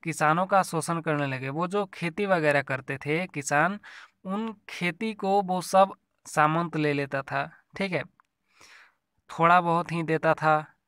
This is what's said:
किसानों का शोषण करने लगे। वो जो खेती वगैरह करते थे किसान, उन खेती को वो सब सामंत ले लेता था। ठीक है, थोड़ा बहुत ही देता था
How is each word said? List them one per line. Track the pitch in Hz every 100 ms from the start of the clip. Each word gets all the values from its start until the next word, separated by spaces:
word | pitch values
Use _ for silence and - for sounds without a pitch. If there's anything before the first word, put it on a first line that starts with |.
किसानों | 165 151 151 160 185
का | 196
शोषण | 175 165 151 165
करने | 160 151 143
लगे। | 131 131
वो | 139 175
जो | 202 196
खेती | - 170 165 202
वगैरह | 185 151 139
करते | 135 131 131 139
थे | 143 156 180
किसान, | 151 139 147 165 208 - - - _ 185
उन | 196 226 214 -
खेती | - 175 170 220
को | 208 196 202
वो | 190 185
सब | 170 190 196 202 _ _ -
सामंत | - 151 160 170 160
ले | 151
लेता | 143 139 139
था। | 135 139 151 - _ -
ठीक | 196
है, | 170 - _ _ _ _ _ - - - _ _ _ _
थोड़ा | - 165 175
बहुत | 175 170 175
ही | 165
देता | 160 160 160
था | 156 156 151 156 _